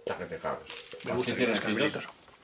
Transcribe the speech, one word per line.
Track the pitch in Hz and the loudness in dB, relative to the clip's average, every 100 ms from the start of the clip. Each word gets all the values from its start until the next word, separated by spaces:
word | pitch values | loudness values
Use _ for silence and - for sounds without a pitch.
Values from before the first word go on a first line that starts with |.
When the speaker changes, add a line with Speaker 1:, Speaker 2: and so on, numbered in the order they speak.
| - | -6
Speaker 1:
Ya | - | -4
que | |
te | 85 82 | -4 -4
cagas. | - - - - - - | -4 -4 -6 -10 -8 -6
Speaker 2:
Me | - | 0
Speaker 1:
Así | 120 | 0
Speaker 2:
gusta | 123 | 2
que | 117 | 4
Speaker 1:
tiene | 120 | 4
Speaker 2:
tengas | 104 104 | 4 2
Speaker 1:
escritos. | 107 151 | 2 2
Speaker 2:
caramelitos. | - - - - - | 0 -6 -12 -18 -20